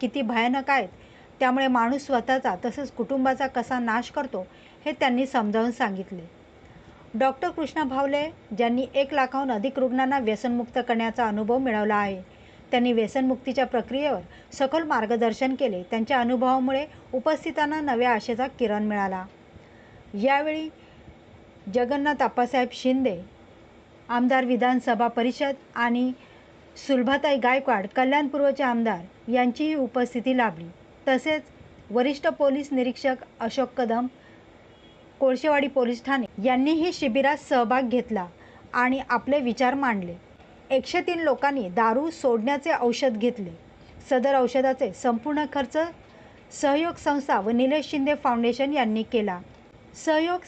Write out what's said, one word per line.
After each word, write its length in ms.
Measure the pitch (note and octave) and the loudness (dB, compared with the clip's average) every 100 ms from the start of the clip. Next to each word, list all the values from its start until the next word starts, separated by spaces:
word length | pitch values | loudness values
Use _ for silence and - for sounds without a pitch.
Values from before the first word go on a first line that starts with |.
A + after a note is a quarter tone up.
किती 200 | B3 C#4 | -4 -2
भयानक 480 | A#3 A#3 A#3+ C4+ C4+ | -2 0 0 0 2
आहेत, 180 | C4+ F#3+ - - - - - | 0 0 -8 -20 -20 -16 -2
त्यामुळे 280 | B3+ B3+ C4+ | 0 2 2
माणूस 380 | B3+ A#3 C4+ - | 2 2 0 0
स्वतःचा 500 | B3 A#3 C4 C4 F3+ A#3+ | -2 2 0 0 -2 -4
तसेच 260 | C#4+ C4+ | -6 -8
कुटुंबाचा 560 | - A#3 C4+ C4 C4 C4+ | -6 -4 0 0 0 -2
कसा 320 | C4 A3+ B3+ | -4 -4 -2
नाश 300 | A#3 A3 A#3 | -2 -2 -2
करतो 380 | - C4+ F#3+ F#3 - - - D4 | -6 -6 -6 -10 -16 -20 -10 -8
हे 60 | |
त्यांनी 340 | C#4 C#4 B3 C4 | 0 0 2 0
समजावून 460 | B3+ G#3 A3 A#3 | 0 0 0 0
सांगितले. 720 | A#3 A3 F#3+ F#3+ F3+ E3 - - - - - - - - | 0 -4 -4 -8 -12 -14 -20 -20 -20 -20 -20 -20 -20 -10
डॉक्टर 360 | A3 C4 C4 F4+ | 0 0 0 -4
कृष्णा 340 | E4+ C#4+ D#4+ | -4 -4 -2
भावले, 460 | C#4+ C4 C#4 C#4+ D#4 - - G#3 | -2 0 0 0 -2 -8 -10 -2
ज्यांनी 300 | A#3 B3 B3+ | 0 0 -2
एक 200 | C#4 C#4 | -2 0
लाखाहून 380 | C#4+ B3+ C4+ C#4 | 0 0 0 -2
अधिक 280 | A3 C4 C4+ | -2 -2 0
रुग्णांना 400 | B3+ B3+ C4 C#4 | 0 0 0 0
व्यसनमुक्त 600 | A3 G#3+ B3 A#3+ A#3 B3+ A#3+ | 0 -2 -2 -4 -2 -4 -2
करण्याचा 400 | A3+ A3+ A3 A3 | 0 0 0 -2
अनुभव 300 | G#3 G#3+ B3 | 0 0 0
मिळवला 380 | C4 G#3+ G#3 G#3 | 0 0 2 0
आहे, 260 | G3+ F#3+ F#3+ - - - - | 0 -6 -12 -20 -20 -20 -2
त्यांनी 220 | B3+ B3 | 0 2
व्यसनमुक्तीच्या 720 | A3+ G#3+ C4+ C4 B3+ C4+ B3+ B3+ | 2 0 0 0 -2 -2 -2 0
प्रक्रियेवर 540 | B3 - C4 D4 G3+ E3+ - - | -2 -2 -2 -2 -2 -6 -20 -14
सखोल 300 | - C4+ D#4+ | -2 0 0
मार्गदर्शन 720 | D#4 C4 A3 A#3 A3+ A3 C4 C4 | 0 0 2 2 0 0 -2 0
केले. 280 | C4 F#3 | -2 -2
त्यांच्या 360 | F3+ A3+ A3 C4+ | -4 -2 0 2
अनुभवामुळे 680 | A#3 B3+ B3+ C4 B3+ C4+ D4+ - - | 2 2 2 2 2 -2 -4 -12 -6
उपस्थितांना 680 | B3+ D#4 D#4 E4 D4+ D4 D#4 | -2 0 -2 -2 -2 -2 -2
नव्या 300 | D4 A#3 B3 | -2 0 2
आशेचा 360 | A3 A3+ A3+ C4 | 2 -2 -4 -4
किरण 360 | - A3+ G#3 | -2 -2 0
मिळाला. 420 | G#3+ G#3 G3 F#3 F#3 - - - - - - - - | 0 0 -2 -4 -10 -18 -20 -20 -20 -20 -20 -20 -12
यावेळी 560 | G3+ B3 C#4 D#4 D#4 D#4 - - - - - - - - - - | -2 2 2 0 -4 -6 -12 -20 -20 -20 -20 -20 -20 -20 -18 -4
जगन्नाथ 500 | A#3 B3 C#4+ C#4+ C#4+ | -2 0 0 0 2
अप्पासाहेब 440 | C#4 C4 A#3+ C4 B3 | 0 0 0 0 -2
शिंदे, 500 | - B3+ C4 B3+ F3 F#3 - - - - - - - - | 0 0 2 2 -2 -10 -20 -20 -20 -20 -20 -20 -20 -4
आमदार 360 | A#3+ B3 C4 B3 | 0 2 2 2
विधानसभा 600 | A#3+ B3 B3+ B3+ A3 A#3 | 2 2 2 0 0 0
परिषद 460 | A#3 A#3+ - C#4 C4+ - - | 0 -2 0 -2 -4 -8 -2
आणि 360 | A#3+ A#3+ B3+ B3+ - - - - - - - | 0 2 0 -4 -14 -20 -20 -20 -20 -14 -2
सुलभाताई 500 | C4 B3 C#4 D4 C#4 | 0 2 2 2 2
गायकवाड, 500 | B3 C4+ C4+ G#3+ G3+ - | 2 2 2 0 0 0
कल्याणपूर्वचे 680 | C4 C#4+ C#4+ C#4+ C#4+ C#4 | 2 2 0 2 0 2
आमदार, 680 | C4+ A#3 A3+ F3+ E3+ - - | 0 0 0 -2 -8 -14 -2
यांचीही 440 | B3 B3 A#3+ D4+ D#4 | 2 2 0 -2 0
उपस्थिती 600 | B3+ C4 A#3+ B3 A#3+ B3+ | -2 -2 -2 -2 0 2
लाभली. 300 | A3 D#3+ E3+ - - - - | 0 -2 -14 -18 -20 -6 0
तसेच 340 | C4 D#4 D#4 - - - - - | 0 2 -2 -4 -20 -20 -20 -4
वरिष्ठ 360 | G#3+ B3+ C#4+ E4 | 0 0 0 -2
पोलीस 460 | D#4 C#4+ C4+ C#4+ | 0 0 0 -2
निरीक्षक 420 | C4 B3+ - C4+ B3+ - - | -2 -2 -2 -2 -2 -6 -8
अशोक 300 | A#3 C4+ B3+ - | -6 -2 -4 -2
कदम, 300 | A#3 A#3 B3+ - - - - - - - - - - - | 0 0 -2 -8 -20 -20 -20 -20 -20 -20 -20 -20 -16 0
कोळशेवाडी 480 | C4+ B3+ D#4 C#4+ C#4 | 2 2 2 2 2
पोलीस 380 | C4+ A#3+ A#3+ - | 0 0 -2 -2
ठाणे 380 | C4+ G#3+ - | -2 -2 -2
यांनीही 500 | A#3 B3+ C#4 D#4+ F4+ | 0 2 2 2 0
शिबिरात 440 | - C#4 B3 C4+ D4 | 0 0 2 2 0
सहभाग 440 | - C4+ A#3 B3+ | 0 2 4 2
घेतला 440 | B3 A#3+ A#3+ G#3+ F3 - - - - | 2 0 0 -4 -6 -12 -20 -20 -6
आणि 280 | - B3+ C4+ - | -2 0 0 -2
आपले 300 | A#3 - D4 | -2 0 0
विचार 340 | A#3+ A3 B3+ | 0 0 0
मांडले. 420 | C4+ C4+ G#3 F3 F3 - - - - - | 2 0 -2 -6 -12 -18 -20 -20 -18 -2
एकशे 320 | C4+ - F4 | -2 0 -2
तीन 180 | F4+ E4+ | -2 -2
लोकांनी 500 | D#4 B3+ C#4+ C#4 F#3 | 0 2 0 0 -2
दारू 400 | F3+ A3+ A#3+ D#4+ | 2 2 2 -2
सोडण्याचे 600 | - C4 A#3 A3+ C#4 E4 D4+ | -2 0 2 0 -2 0 0
औषध 380 | A#3+ A#3+ C4+ G#3+ | 0 2 0 2
घेतले. 320 | A#3+ A#3+ F3+ E3 - - - - - | -2 -2 -10 -12 -20 -20 -20 -16 -2
सदर 260 | B3+ C4+ C4+ | 0 4 2
औषधाचे 580 | B3 C4+ C4 C4 A#3+ | 2 2 2 0 -4
संपूर्ण 520 | F3 B3+ A#3 D4 D4 - | -2 -2 -2 -2 -2 -2
खर्च 240 | C#4+ B3+ D#4 E4+ - - - - - - - | -4 -2 -2 -4 -6 -20 -20 -20 -20 -18 -2
सहयोग 320 | C#4+ C#4+ E4+ | 2 2 0
संस्था 460 | - D#4 C#4+ C#4 A#3+ | -2 -2 -2 0 0
व 100 | G3 | 2
निलेश 400 | A#3 C4 D4+ - | 2 2 2 -2
शिंदे 260 | D4 C4+ D4 | -2 0 0
फाउंडेशन 580 | C#4 A#3 A#3 A#3+ C#4 | 0 2 0 0 0
यांनी 300 | D4 A3+ A3 | 0 0 0
केला. 360 | G#3+ A#3+ G#3 F3+ - - - - - - - | -2 -2 -2 -4 -12 -20 -20 -20 -20 -8 0
सहयोग 340 | D#4 E4 F4+ | 2 2 -2